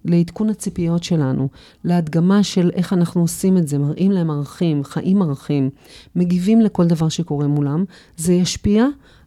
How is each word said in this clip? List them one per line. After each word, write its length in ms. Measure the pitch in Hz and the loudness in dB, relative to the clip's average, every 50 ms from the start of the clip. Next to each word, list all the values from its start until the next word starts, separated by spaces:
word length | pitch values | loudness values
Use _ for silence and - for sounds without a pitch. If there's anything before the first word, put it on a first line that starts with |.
| - | -2
לעדכון 460 | 170 170 170 170 170 - - 214 220 | 0 2 2 2 0 -2 -4 -2 -2
הציפיות 540 | 214 - - 202 - - 175 165 170 170 - | -2 -4 -6 -8 -4 -4 -2 0 0 -2 0
שלנו, 440 | - 180 160 143 131 135 - 135 135 - - - - - _ - | 0 0 0 0 0 0 -2 -2 -4 -6 -10 -20 -20 -16 _ -4
להדגמה 580 | 170 175 175 170 151 147 165 170 180 196 208 | 0 0 0 0 0 0 0 2 2 2 2
של 280 | 196 - - 190 175 180 - | 2 0 0 0 0 0 0
איך 180 | 190 175 - | -2 -2 0
אנחנו 280 | 196 175 175 165 - 180 | 0 0 0 0 0 0
עושים 380 | 170 165 - - - 190 190 185 | 0 0 -2 -2 0 2 2 2
את 100 | 165 139 | 2 0
זה, 100 | 143 139 | -2 -2
מראים 340 | 143 147 156 - 180 196 | -2 -2 -2 0 0 0
להם 180 | 202 185 170 160 | 2 0 0 -2
ערכים, 540 | 151 147 143 139 - - 180 165 151 143 135 | -2 -4 -6 -6 -4 -2 -2 0 0 -2 -4
חיים 380 | - - 160 - - 190 202 | -4 -6 -6 -2 0 0 0
ערכים, 480 | 185 156 139 - - - 147 143 135 135 139 - - - - - - - - | 0 0 -2 -4 -4 -2 0 0 0 -2 -4 -8 -20 -20 -20 -20 -16 -6 -2
מגיבים 440 | 175 180 175 180 180 175 202 226 226 | -2 0 0 0 0 2 2 4 4
לכל 260 | 220 202 - - 175 | 4 2 2 2 2
דבר 220 | 170 170 156 160 160 | 2 2 2 0 -2
שקורה 380 | - - 170 - 151 143 147 | -2 -2 -4 -4 -2 -2 0
מולם, 380 | 143 147 147 143 139 143 165 196 - - - - _ - | 0 0 0 0 -2 -2 -2 -4 -6 -8 -18 -20 _ -12
זה 160 | - 160 175 | -6 0 0
ישפיע 540 | 175 180 185 - - - - 208 202 214 240 277 285 - - - - _ _ | 2 2 2 0 -2 -4 0 2 2 2 2 0 -2 -6 -16 -20 -20 _ _